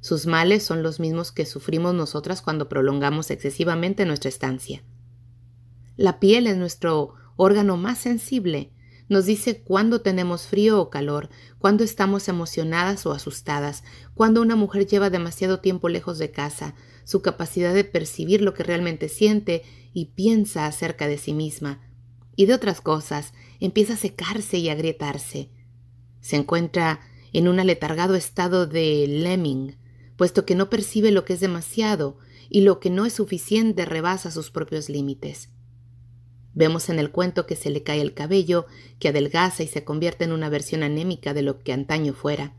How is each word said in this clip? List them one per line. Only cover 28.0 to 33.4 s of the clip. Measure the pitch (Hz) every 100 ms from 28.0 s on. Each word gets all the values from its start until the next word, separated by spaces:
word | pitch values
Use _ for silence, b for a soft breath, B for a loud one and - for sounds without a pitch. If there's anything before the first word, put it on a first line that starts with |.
| 180 185
estado | - - 180 185 165
de | 165 160 147 143
lemming, | 147 175 185 160 131 135 - b b b b
puesto | 180 196 196
que | 185
no | 196
percibe | 226 202 214 214
lo | 196
que | -
es | 180
demasiado | 190 175 165 - 220 196 143 - B B B
y | 202
lo | 196 190
que | 185
no | 180 226
es |
suficiente | 220 202 175